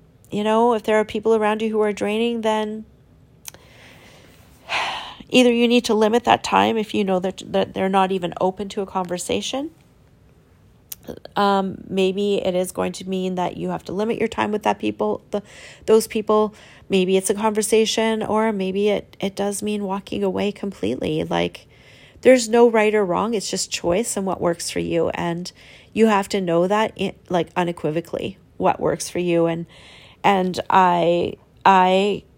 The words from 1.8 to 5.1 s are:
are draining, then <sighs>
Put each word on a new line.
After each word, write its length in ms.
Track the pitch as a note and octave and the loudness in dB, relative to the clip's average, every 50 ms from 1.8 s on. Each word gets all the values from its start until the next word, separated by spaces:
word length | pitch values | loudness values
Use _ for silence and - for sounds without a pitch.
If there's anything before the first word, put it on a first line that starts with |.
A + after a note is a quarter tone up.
are 120 | G#3+ G#3 G3+ | 0 0 -2
draining, 480 | F#3+ G#3 G3+ G#3 A3 A#3 A#3+ A#3 A3+ | -2 -4 -2 -2 -2 -2 -2 -2 -2
then 440 | G#3+ A3 G#3+ G#3+ G#3+ G#3+ G#3+ A3 G#3+ - - _ _ _ _ _ _ _ _ _ - - - - - - - - - - - - - - - - - - - - - - - - - | -2 0 0 0 -2 -4 -6 -10 -12 -16 -20 _ _ _ _ _ _ _ _ _ -20 -20 -20 -20 -20 -20 -20 -20 -20 -20 -20 -20 -20 -20 -20 -20 -20 -20 -20 -20 -20 -20 -20 -20 -12
<sighs> 80 | - - - - - - - - - | -8 -6 -6 -4 -6 -8 -10 -12 -14